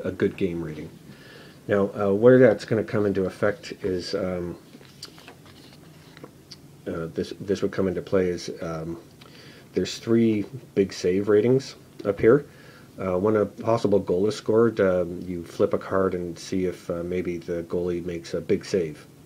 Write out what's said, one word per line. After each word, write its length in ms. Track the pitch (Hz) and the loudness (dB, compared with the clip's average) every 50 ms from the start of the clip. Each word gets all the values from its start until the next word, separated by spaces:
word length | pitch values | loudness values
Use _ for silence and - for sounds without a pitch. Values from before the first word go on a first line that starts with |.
| - | -8
a 60 | 92 | -8
good 260 | 92 - 110 98 85 - | -4 -2 -2 -2 0 -2
game 260 | 101 90 85 85 82 | -4 -4 -2 -4 -6
rating. 260 | 78 78 76 - - - - - - - - - - - - - - - - - - | -8 -10 -12 -14 -14 -16 -20 -20 -20 -20 -20 -20 -20 -20 -20 -20 -20 -20 -14 -4 0
Now, 240 | 107 101 98 101 - 107 | 0 2 2 0 -2 -2
uh, 160 | 104 101 98 | 0 0 2
where 240 | 101 113 123 127 127 | 6 8 8 10 10
that's 280 | 131 120 101 - - | 10 8 6 4 0
gonna 180 | - 120 110 101 | -2 -2 -2 -2
come 220 | - - 110 104 | -2 -2 0 0
into 200 | 101 98 98 95 | 0 0 0 -2
effect 460 | 90 - - - 104 101 - - - - - | -2 -2 -2 -2 -2 -2 -4 -8 -16 -12 -8
is, 320 | - 98 92 90 87 - - | -6 -4 -4 -4 -4 -6 -6
um, 440 | 92 95 92 92 90 87 87 82 - - - - - - - - - - - - - - - - - - - - - - - - - - - - - - - - - - - - - - - - - - - - - - | -4 -4 -4 -4 -6 -6 -8 -10 -12 -16 -20 -20 -20 -20 -20 -20 -20 -20 -20 -20 -20 -20 -20 -20 -20 -20 -20 -20 -20 -20 -20 -20 -20 -20 -20 -20 -20 -20 -20 -20 -20 -20 -20 -20 -20 -20 -20 -20 -20 -20 -20 -20 -16 -12
uh, 200 | - 87 85 82 82 - | -10 -8 -8 -8 -6 -6
this, 200 | - 90 - - - | -6 -6 -6 -8 -8
this 220 | - 95 98 95 | -6 -4 -2 -2
would 100 | - 98 | -2 -4
come 160 | - - 98 95 | -2 -2 -2 -2
into 140 | 87 87 | -2 -4
play 260 | 85 - - 95 92 90 | -4 -2 0 0 0 0
is, 220 | 90 85 - - - - | -2 -4 -6 -10 -10 -10
um, 380 | - - 82 80 80 80 85 82 - - - - - - - - - - - - - - - | -8 -8 -8 -8 -8 -10 -10 -12 -14 -18 -20 -20 -20 -20 -20 -20 -20 -20 -20 -20 -20 -8 -4
there's 260 | 95 90 - - - | -4 -2 -2 -4 -6
three 440 | - 117 113 117 117 113 110 104 98 - - 127 - - - | -2 2 4 4 4 4 2 2 -2 -4 -10 -14 -16 -2 0
big 160 | - 98 95 | 0 0 0
save 380 | - - - 92 90 95 101 107 | 0 -2 0 0 2 2 2 4
ratings 460 | 104 104 104 120 131 131 131 - - - - - - - - | 4 4 6 6 4 2 2 -2 -10 -18 -20 -20 -16 -6 -4
up 160 | 104 98 - | -4 -2 4
here. 260 | 110 113 123 147 147 - - - - - - - - - - - | 6 6 6 6 4 -2 -14 -20 -20 -20 -20 -20 -20 -20 -12 -6
Uh, 180 | 95 95 90 90 | -4 -2 0 0
when 200 | 95 107 110 107 | 2 2 4 2
a 80 | 104 | 2
possible 540 | 98 - - - 110 113 117 - 104 98 98 | 0 -2 -4 -2 0 0 2 2 2 2 2
goal 280 | 95 - 92 90 98 107 | 2 2 0 0 0 0
is 80 | 104 | -2
scored, 460 | - - - 107 110 117 117 110 113 | -2 -2 2 4 4 4 4 4 2
um, 400 | 101 95 90 90 90 85 87 90 | 2 2 2 2 0 -2 -6 -8
you 240 | 90 90 90 87 85 | -8 -8 -8 -8 -10
flip 280 | 82 - - 107 95 - | -8 -2 0 0 2 0
a 40 | 98 | -2
card 360 | - - - 95 95 95 90 | -4 -2 0 0 0 0 0
and 240 | 90 87 87 82 - | -2 -4 -6 -8 -12
see 280 | - - - 95 90 | -10 -6 -4 -2 -2
if, 240 | 90 85 - - - | -2 -4 -6 -8 -8
uh, 140 | 90 85 85 | -8 -6 -6
maybe 340 | 87 90 90 87 90 87 85 | -4 -4 -4 -4 -4 -6 -6
the 260 | 82 - 87 85 82 | -6 -6 -6 -6 -6
goalie 400 | 82 - 90 87 90 87 87 85 | -4 -4 -4 -2 -2 -4 -4 -6
makes 300 | 87 85 85 82 - - | -8 -8 -10 -8 -8 -8
a 80 | 87 | -6
big 240 | 78 - 101 87 - | -2 -2 -2 -2 -2
save. 400 | - - 98 85 78 76 - - - - - - | -2 -2 -2 -2 -2 -6 -12 -18 -20 -20 -20 -20